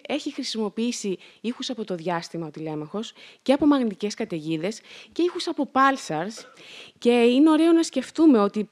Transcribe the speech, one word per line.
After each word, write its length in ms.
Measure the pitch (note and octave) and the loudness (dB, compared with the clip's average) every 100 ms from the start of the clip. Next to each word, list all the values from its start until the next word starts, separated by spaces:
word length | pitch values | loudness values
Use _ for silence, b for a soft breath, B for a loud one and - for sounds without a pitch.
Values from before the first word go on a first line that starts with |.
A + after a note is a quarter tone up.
| - | -6
έχει 260 | D4 D4 | -8 -6
χρησιμοποιήσει 840 | - B3 A3 G#3 A3 A#3+ A#3 G3+ F3 b b | -8 -8 -6 -6 -4 -4 -4 -6 -8 b b
ήχους 280 | A3 B3 C4+ | -8 -8 -8
από 140 | A#3+ | -8
το 120 | G#3+ F3 | -8 -8
διάστημα 520 | E3 E3+ E3+ E3 D#3 | -4 -6 -6 -10 -10
ο 20 | |
τηλέμαχος 640 | D3+ D#3 D3+ D3+ G3+ A3+ - B B | -10 -10 -8 -8 -10 -10 -14 B B
και 120 | - | -2
από 120 | C#4 D4+ | 2 4
μαγνητικές 480 | C#4 A#3 G3 G#3 | 4 2 -4 -8
καταιγίδες 680 | - A3 E3 D3+ D#3+ F3+ A3+ - B B | -6 -8 -6 -4 -4 -4 -8 -14 B B
και 100 | - | -4
ήχους 260 | F4 F4 F4+ | -2 -2 -6
από 220 | D4+ C#4 | -4 -2
pulsars. 760 | C4 C4+ C4+ - D#3 F#3+ A3+ - - B B B B | 2 2 2 -4 -6 -6 -10 -18 -20 B B B B
Και 140 | A#3+ | 2
είναι 380 | A#3+ A#3 B3 D#4+ | 4 6 6 6
ωραίο 220 | D#4 E4 | 6 4
να 120 | E4 | 4
σκεφτούμε 560 | D#4+ C4 B3 - D#4+ A#3 | 2 -4 -4 2 6 6
ότι 300 | G3+ G#3+ G3+ | 4 0 -4